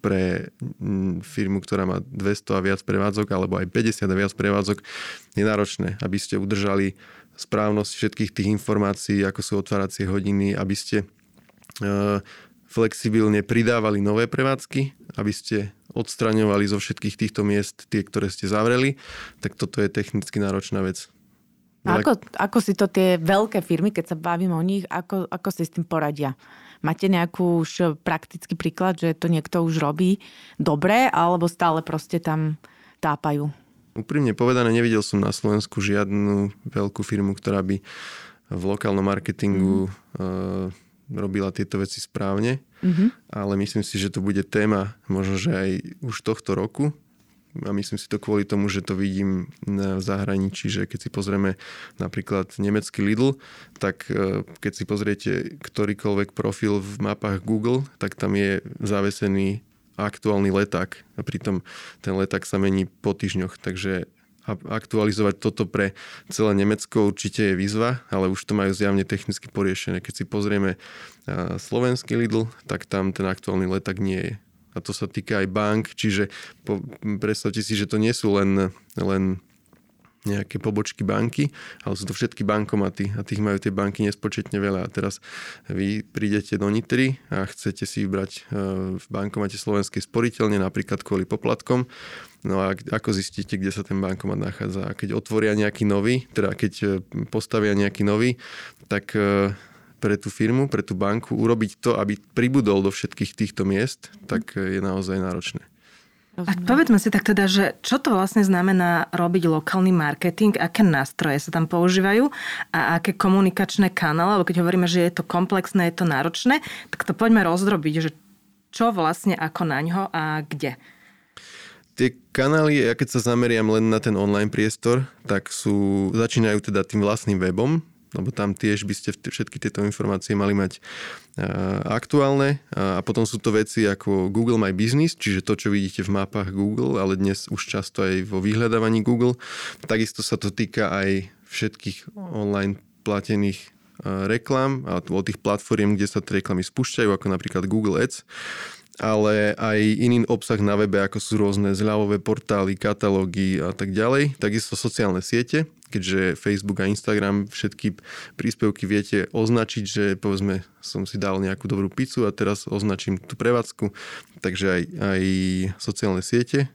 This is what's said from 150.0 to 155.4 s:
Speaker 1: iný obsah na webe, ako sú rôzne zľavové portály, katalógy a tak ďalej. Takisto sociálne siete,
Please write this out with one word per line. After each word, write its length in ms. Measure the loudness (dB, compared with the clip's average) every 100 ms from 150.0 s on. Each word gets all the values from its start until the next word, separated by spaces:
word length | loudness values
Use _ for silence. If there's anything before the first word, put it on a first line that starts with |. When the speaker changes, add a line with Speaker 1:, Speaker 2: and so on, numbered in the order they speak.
Speaker 1:
iný 240 | 4 4 4
obsah 320 | 0 0 2
na 160 | 2 4
webe, 240 | 2 2
ako 180 | 0 -2
sú 160 | -2 2
rôzne 320 | 2 2 2
zľavové 480 | 2 2 2 2 0
portály, 560 | 0 -2 0 0 2 0
katalógy 880 | -2 0 2 2 2 0 0 0
a 80 | -2
tak 240 | -4 -2 0
ďalej. 400 | 2 2 2 0
Takisto 400 | -2 -2 -4 -4
sociálne 480 | -4 0 0 0
siete, 420 | 0 0